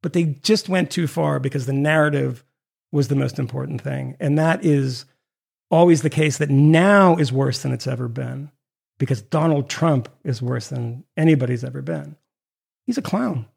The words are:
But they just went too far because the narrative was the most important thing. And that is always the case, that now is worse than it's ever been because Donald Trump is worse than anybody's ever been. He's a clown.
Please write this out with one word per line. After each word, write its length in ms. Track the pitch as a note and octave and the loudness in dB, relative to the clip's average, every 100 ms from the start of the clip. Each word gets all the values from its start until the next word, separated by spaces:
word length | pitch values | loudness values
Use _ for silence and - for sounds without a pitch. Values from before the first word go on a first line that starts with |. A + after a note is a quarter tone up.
But 120 | E3 | -2
they 100 | F3 E3 | 0 0
just 440 | C#3 - G#3+ - | -2 0 0 0
went 200 | F#3 D#3+ | -2 -2
too 160 | - D#3+ | -2 -4
far 320 | - D3+ C#3+ | -2 -2 -2
because 260 | C3 C#3 B2 | -4 -6 -4
the 80 | |
narrative 680 | C#3 D3+ D#3 D3+ D3 C3+ A#2+ _ _ _ _ _ | -2 2 2 2 0 -2 -6 _ _ _ _ _
was 160 | D3 B2 | -2 0
the 60 | C#3 | 0
most 220 | C3 - | -2 -4
important 420 | A#2+ C3 C#3 C#3 | -6 -6 -8 -8
thing. 340 | C#3+ C3+ C3 C3+ | -6 -8 -8 -6
And 180 | D3 D3+ | -2 2
that 260 | D#3+ E3 D#3+ | 2 2 2
is 400 | C#3+ C3+ A#2+ - _ _ _ _ _ _ | 2 0 -6 -14 _ _ _ _ _ _
always 300 | D#3+ F3 D#3+ | 4 6 4
the 80 | D3+ | 2
case, 280 | - D#3 - | 0 0 0
that 120 | D3 | 2
now 680 | C#3 D3+ D#3+ F#3+ G3+ F#3+ E3+ | 4 6 6 6 6 6 4
is 160 | C#3+ | 0
worse 300 | B2+ C3+ B2+ | 0 -2 -2
than 80 | C3+ | -4
it's 160 | B2 C3 | -4 -6
ever 200 | B2+ B2 | -6 -6
been 440 | A#2 B2 C3 D3 _ _ _ _ _ | -6 -8 -10 -12 _ _ _ _ _
because 220 | C3+ A#2 | -2 -2
Donald 480 | - D#3 D#3+ D3 C3+ | -2 0 2 0 -2
Trump 400 | - E3 C#3 A2+ _ | -2 2 2 -2 _
is 180 | - A#2 | -8 -6
worse 260 | B2 B2 - | -4 -6 -6
than 340 | C3 A#2+ B2 - - | -8 -8 -10 -10 0
anybody's 460 | D#3+ D3 B2 A#2+ | 4 4 0 -4
ever 180 | B2+ C3+ | -6 -10
been. 340 | C3+ D#3+ D3 D3+ _ _ _ _ _ _ - | -8 -8 -10 -20 _ _ _ _ _ _ -6
He's 120 | A#3 | -6
a 40 | |
clown. 460 | - C3 B2 C3+ - | -4 -4 -2 -6 -10